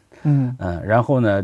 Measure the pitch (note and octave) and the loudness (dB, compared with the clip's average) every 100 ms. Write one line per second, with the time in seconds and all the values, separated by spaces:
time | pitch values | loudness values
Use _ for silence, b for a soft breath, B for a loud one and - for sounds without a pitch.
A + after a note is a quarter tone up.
0 | _ - D#3 C#3+ B2+ B2+ F#2 E2+ E2+ A2 | _ -6 0 0 0 -4 -6 -6 0 2
1 | B2 C3+ A2 G2 | 2 2 2 0